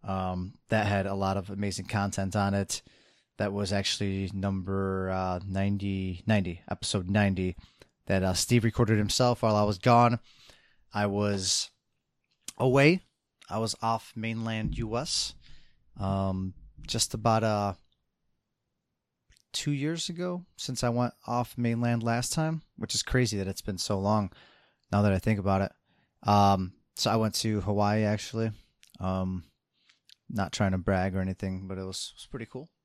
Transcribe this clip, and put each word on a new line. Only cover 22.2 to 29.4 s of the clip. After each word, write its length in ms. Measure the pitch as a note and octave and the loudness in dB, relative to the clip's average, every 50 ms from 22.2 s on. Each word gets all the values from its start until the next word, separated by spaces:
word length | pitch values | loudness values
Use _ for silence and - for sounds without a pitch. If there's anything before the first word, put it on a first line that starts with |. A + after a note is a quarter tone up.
| B2 - - | -2 -2 -2
time, 260 | - D#3 D#3+ D#3+ D#3+ - _ _ | -2 0 -2 -2 -4 -8 _ _
which 180 | - D#3 - - | -10 -8 -4 -4
is 80 | - - | -4 -2
crazy 360 | - - C3 B2 A2 G#2 G2+ | 0 2 2 2 2 0 -2
that 100 | F#2+ F#2 | -4 -4
it's 140 | G2 - - | -6 -6 -6
been 160 | - G2+ F2+ | -8 -6 -6
so 200 | - - G#2 G2 | -4 -2 -2 0
long 320 | F#2+ G2+ G#2+ G#2+ G2+ F#2 - - - - _ _ _ _ _ _ _ _ - | 2 2 2 2 0 -2 -6 -14 -20 -20 _ _ _ _ _ _ _ _ 2
now 80 | G2+ | 4
that 140 | G#2 G#2 F#2+ | 4 4 4
I 40 | F#2+ | 2
think 220 | - A2 A2 G2+ | 2 2 0 2
about 220 | F#2+ G2 G2 F#2+ G2 | 2 2 2 2 2
it. 100 | F#2+ - _ _ _ _ _ _ _ _ _ - - | -2 -4 _ _ _ _ _ _ _ _ _ 2 4
Um, 460 | G#2 G#2 G2+ G2 G2 F#2+ F#2 F#2 - _ _ _ _ | 6 6 8 6 6 4 0 -4 -8 _ _ _ _
so 160 | - - A2+ | -4 -2 0
I 60 | G#2 | 2
went 180 | A2+ A2 G#2+ - | 2 0 0 -2
to 260 | - - A2+ G#2+ G#2 F2+ | -2 -2 0 0 0 0
Hawaii, 420 | F#2+ G#2 G2+ G#2 G2+ G#2 A2 G#2+ | 0 0 2 2 2 4 2 2
actually. 460 | G#2 G#2 G#2 - - - A2+ A2+ A2 G#2 - - _ _ _ _ _ _ - | 2 0 -2 -4 -6 -4 -4 -4 -4 -4 -8 -16 _ _ _ _ _ _ -6
Um, 440 | F#2 F#2 F#2 F#2 F#2 F#2 F#2 F#2 | -4 -2 -2 -2 -2 -2 -4 -6